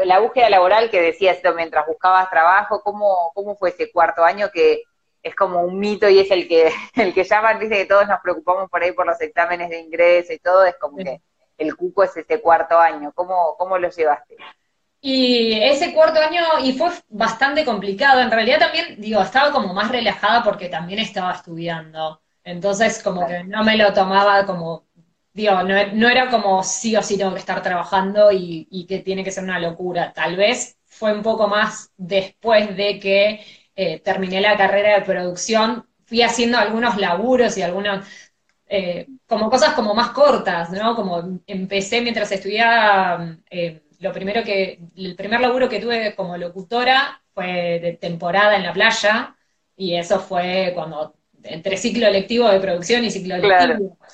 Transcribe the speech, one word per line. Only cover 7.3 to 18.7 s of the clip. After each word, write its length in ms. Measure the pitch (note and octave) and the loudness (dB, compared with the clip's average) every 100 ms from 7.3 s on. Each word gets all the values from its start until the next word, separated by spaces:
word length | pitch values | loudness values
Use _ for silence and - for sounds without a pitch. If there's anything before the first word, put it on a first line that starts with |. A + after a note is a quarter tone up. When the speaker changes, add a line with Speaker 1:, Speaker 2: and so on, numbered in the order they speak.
| G#3 A3 F#3+ | 2 2 0
Speaker 1:
dice 160 | G#3+ G#3 | -2 -2
que 100 | F#3 | 2
todos 220 | G3 G3+ | 2 4
nos 120 | F#3 | 0
preocupamos 480 | F3+ D#3+ F3 F#3 F#3+ | -2 -4 -2 -2 -2
por 120 | F3 | -2
ahí 100 | F3 | -2
por 120 | F3 F3 | -2 -2
los 140 | E3 | -2
exámenes 480 | D#3 D#3+ E3+ F3 E3+ | -4 -2 -2 -2 -6
de 100 | E3 | -10
ingreso 520 | E3 E3 F3 F3 F3 | -6 2 4 4 2
y 60 | D#3+ | -4
todo, 260 | F3 F#3 F#3 | 2 4 4
es 100 | F3 | 2
como 200 | D3 C#3+ | -6 -8
Speaker 2:
Sí. 60 | |
Speaker 1:
que 180 | F#3 - _ _ _ - | -10 -10 _ _ _ -8
el 180 | D#3 - | -6 -4
cupo 280 | F3+ F#3 | -2 0
es 120 | F#3 E3 | 0 -2
ese 240 | - D#3 | -4 -2
cuarto 380 | D#3+ E3 E3 E3+ | 4 2 4 4
año? 320 | E3 D3+ D3 | 4 0 -8
¿Cómo, 420 | - F3+ F#3 D#3+ D#3 | -8 -4 -2 -2 -2
cómo 200 | F#3 F#3 | -4 -2
lo 120 | F3 | -2
llevaste? 480 | E3+ D#3 C#3+ - - - - _ _ _ _ | -2 0 -2 -6 -20 -20 -20 _ _ _ _
Speaker 2:
Y 520 | C#4 C4 B3+ A#3+ A3+ G#3+ | -4 0 2 2 0 0
ese 320 | G#3 - F4 | 2 2 0
cuarto 260 | D#4 D#4+ D#4+ | 2 4 4
año, 220 | D#4 F4 E4 D#4 | 0 0 0 0
y 120 | C4 | 0
fue 160 | B3 E4+ - _ | -2 -2 -4 _
bastante 560 | G3+ A3 - C4+ D4+ | -4 -4 0 0 0
complicado, 560 | D4+ G#3 G3+ G3 C#4 C4 | -2 -2 -4 0 4 4
en 120 | A#3 | 4
realidad 280 | A3+ A3 D4+ | 0 2 2
también, 400 | D#4+ | 2